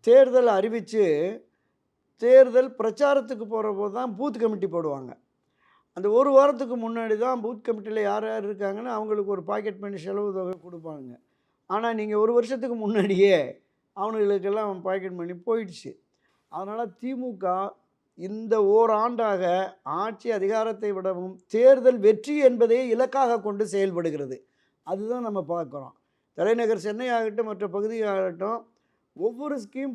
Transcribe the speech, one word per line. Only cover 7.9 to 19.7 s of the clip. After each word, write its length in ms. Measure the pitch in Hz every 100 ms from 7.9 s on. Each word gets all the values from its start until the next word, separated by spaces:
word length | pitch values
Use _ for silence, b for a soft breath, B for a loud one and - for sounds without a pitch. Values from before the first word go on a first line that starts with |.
| 214
யார் 220 | 202 208
யார் 220 | 220 220 202
இருக்காங்கன்னு 380 | 196 202 202
அவங்களுக்கு 460 | 247 220 214 214 202
ஒரு 120 | 196
பாக்கெட் 360 | 165 208 214 190
மணி 180 | 202 196
செலவு 360 | 165 196 208
தொகை 220 | 190 180 185
கொடுப்பாங்க. 580 | 170 175 160 151 131 123 _ _ _ _ -
ஆனா 260 | 196 233
நீங்க 260 | 226 214 208
ஒரு 140 | 220
வருஷத்துக்கு 440 | 240 226 262 247 233
முன்னாடியே 840 | 208 214 196 185 196 175 127 - _ _ _ -
அவனுங்களுக்கெல்லாம் 840 | 202 220 202 202 190 208 214 190
பாக்கெட் 320 | 185 190 185
மணி 200 | 180 170
போயிடுச்சு. 640 | 180 202 226 208 160 - 123 _ _ _ _ _
அதனால 380 | 156 196 214 233
திமுக 800 | 175 240 262 254 196 190 185 202 - _ _ _
இந்த 460 | - 185 214 226 220
ஓராண்டாக 1080 | 196 214 226 214 233 240 220 196 180 180 190